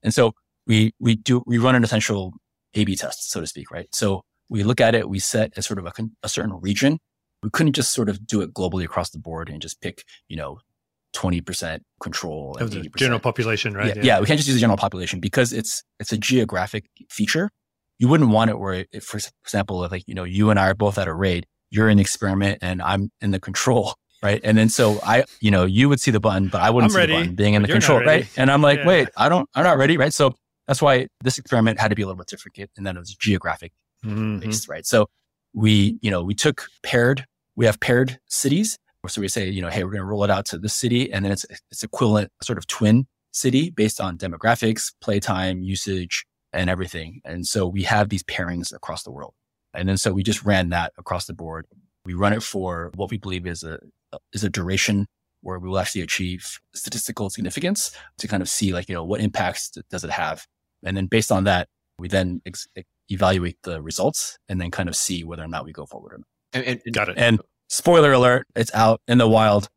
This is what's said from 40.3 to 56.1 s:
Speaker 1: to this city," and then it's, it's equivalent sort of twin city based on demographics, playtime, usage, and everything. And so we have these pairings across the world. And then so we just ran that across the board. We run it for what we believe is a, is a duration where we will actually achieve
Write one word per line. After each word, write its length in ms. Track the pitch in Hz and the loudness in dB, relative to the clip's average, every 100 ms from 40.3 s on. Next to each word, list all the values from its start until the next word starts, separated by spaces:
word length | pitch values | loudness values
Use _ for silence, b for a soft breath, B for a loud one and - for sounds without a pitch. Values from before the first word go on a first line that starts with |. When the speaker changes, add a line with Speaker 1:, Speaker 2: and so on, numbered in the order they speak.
| 95 - | 0 -2
Speaker 1:
to 100 | 87 | -6
this 160 | 101 - | -4 -2
city," 360 | 123 120 135 | 0 0 0
and 120 | 101 | -2
then 80 | 98 | -2
it's, 140 | 98 - - _ | -4 -6 -18 _
it's 120 | - | -14
equivalent 460 | 117 - 120 107 101 _ | -12 0 2 2 0 _
sort 160 | - 120 | -8 -8
of 100 | - | -8
twin 400 | - 107 113 135 _ _ | 0 4 4 2 _ _
city 380 | - 131 127 165 | -2 0 2 0
based 300 | 170 110 - | 0 0 0
on 160 | 98 85 | -8 -6
demographics, 760 | 95 85 110 117 113 110 - _ | -10 -4 0 2 0 -2 -6 _
playtime, 600 | - 104 - 92 92 92 | -2 -2 0 -2 -2 -4
usage, 640 | 92 95 - 95 87 - - _ _ | -6 -6 -4 -6 -6 -8 -10 _ _
and 180 | 82 90 | -4 -2
everything. 520 | 90 90 85 80 98 - | -2 -2 -10 -14 -16 -14
And 220 | 87 90 | -10 -4
so 180 | 110 92 | -2 -2
we 160 | 98 | -2
have 260 | 92 107 104 | 0 2 2
these 140 | 101 | -2
pairings 500 | - - 87 87 - | -6 -8 -6 -6 -8
across 300 | - - 80 | -12 -12 -12
the 80 | - | -12
world. 220 | 67 73 _ _ _ _ | -16 -18 _ _ _ _
And 140 | - 92 | -6 -2
then 60 | 98 | 0
so 140 | 113 | 0
we 80 | 95 | 0
just 220 | 101 104 | -2 -2
ran 260 | 101 98 87 | 2 2 2
that 220 | 85 85 - | -2 -4 -10
across 280 | 90 90 - | -8 -8 -8
the 80 | |
board. 320 | 85 82 80 80 _ _ _ 92 | -12 -12 -12 -16 _ _ _ -12
We 80 | |
run 200 | 87 101 | -2 0
it 100 | 107 | 0
for 480 | - 101 92 85 85 87 | -4 -6 -6 -6 -10 -8
what 140 | 95 | -8
we 80 | 104 | -8
believe 300 | 98 92 90 | -8 -8 -8
is 160 | 85 | -10
a, 160 | 82 78 - _ _ - _ | -12 -14 -18 _ _ -20 _
is 100 | 98 | -6
a 60 | 101 | -4
duration 580 | - 90 98 - 104 101 _ _ _ | -4 -4 -2 0 0 -2 _ _ _
where 180 | 92 92 | -14 -12
we 80 | 92 | -4
will 100 | 95 | -4
actually 220 | 90 - | -4 -6
achieve 580 | 85 | -6